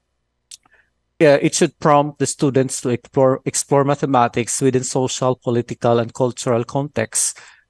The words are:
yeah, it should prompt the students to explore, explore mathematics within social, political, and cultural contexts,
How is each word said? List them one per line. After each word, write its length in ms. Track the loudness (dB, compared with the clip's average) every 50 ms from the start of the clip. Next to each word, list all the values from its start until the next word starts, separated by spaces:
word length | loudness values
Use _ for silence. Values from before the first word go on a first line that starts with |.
| _ _ _ _ _ _ _ _ _ _ -20 -20 _ _ _ _ _ _ _ _ _ _ _ 2
yeah, 160 | 4 4 4 4
it 160 | 2 0 0
should 220 | 0 -2 -2 _ _
prompt 400 | 2 4 4 4 2 0 -4 -6
the 80 | -6
students 540 | -6 -4 -2 -2 0 0 0 -2 -2 -4 -6
to 80 | -4 -4
explore, 540 | -4 -4 _ -6 0 2 2 2 2 0 -4
explore 400 | -6 -6 -6 -4 0 0 2 2
mathematics 800 | 2 0 -2 -2 0 2 2 2 2 0 -4 -4 -4 -4 -2 0
within 240 | 0 0 0 -4 -2
social, 480 | -4 -2 -2 -2 -4 -2 -2 -2 -2
political, 640 | _ -4 -2 -2 -2 -2 -4 -8 _ 0 2 2 2
and 160 | 0 -4 -4
cultural 480 | -2 -2 -2 -2 -4 -4 -2 -2 -2 -2
contexts, 720 | -4 -6 -6 -6 -6 -4 -6 -6 -4 -4 -4 -4 -4 -6 -10 -20 -20 -20 _ _